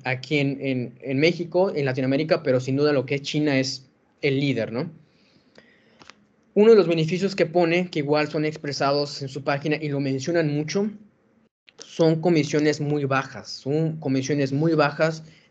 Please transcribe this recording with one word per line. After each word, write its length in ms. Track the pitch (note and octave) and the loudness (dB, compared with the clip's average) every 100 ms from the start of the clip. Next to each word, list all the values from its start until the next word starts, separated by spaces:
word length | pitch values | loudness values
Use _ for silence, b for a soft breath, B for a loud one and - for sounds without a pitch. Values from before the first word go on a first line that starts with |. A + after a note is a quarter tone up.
aquí 340 | C3 B2+ - D3 | -6 -6 -2 0
en, 220 | C#3 C#3 | 0 -2
en, 380 | C3+ B2+ A#2+ - | -4 -4 -4 -10
en 180 | C3+ C3+ | -6 2
México, 520 | D#3+ D#3+ E3 F3 F#3+ | 2 0 -2 0 0
en 120 | D3+ C#3 | 0 -2
Latinoamérica, 580 | C3 C3 C#3 D#3 E3+ | -2 0 0 0 0
pero 160 | D3+ E3 | 2 0
sin 160 | C3 C3+ | 0 0
duda 180 | D3 | 2
lo 120 | C#3+ B2+ | 0 -2
que 100 | C#3+ | -4
es 60 | |
China 340 | C#3 D3+ D3+ C3+ | -4 -2 0 0
es 300 | C3 - - _ _ - | -2 -6 -16 _ _ -4
el 180 | D3 C3+ | -2 0
líder, 320 | C#3+ A#2 G#2+ | 0 -2 -4
¿no? 200 | A2+ D#3+ - b b b b b b b b b b b b _ _ _ | -6 -8 -12 b b b b b b b b b b b b _ _ _
Uno 180 | - G#3+ | 4 8
de 60 | A3 | 8
los 100 | E3 | 6
beneficios 480 | E3 D#3+ F3 F#3+ G3 | 2 0 0 -2 0
que 100 | E3 | 0
pone, 440 | E3+ E3 F3 F3+ | 2 4 2 0
que 100 | D#3 | -4
igual 300 | C#3 D3+ D3+ | 0 0 0
son 160 | D#3+ D#3 | -2 -2
expresados 760 | D#3 C#3+ C3 C#3 C#3+ D3 - | -4 -8 -2 0 0 -2 -8
en 60 | C#3 | -10
su 160 | C#3 | -8
página 340 | C3+ C#3+ D#3+ D3+ | -4 -2 -2 -2
y 80 | D3+ | -2
lo 100 | C#3 | -4
mencionan 540 | C#3 C3+ C3+ E3+ D#3 | -2 -4 -2 0 0
mucho, 360 | D3 D#3 G3 G#3+ - - _ _ _ _ _ _ - | -2 -2 -2 -4 -6 -20 _ _ _ _ _ _ -20
son 440 | - - D#3+ D#3+ | -10 2 2 4
comisiones 580 | F3 D#3+ D3 D3+ D3+ D3+ | 2 2 2 0 0 0
muy 240 | D3 D3 | -2 -2
bajas, 460 | C#3 C3+ C3+ G#2 - | 0 -2 -4 -12 -16
son 480 | - C3 D3+ D#3+ D#3+ | -12 -4 -2 -2 -4
comisiones 540 | C#3 C3+ C3 D3 C3+ | -2 -2 0 -2 0
muy 200 | C#3 E3 | 0 2
bajas. 500 | D#3 C#3+ D3 D#3+ D#3+ B B B | 2 2 2 0 -2 B B B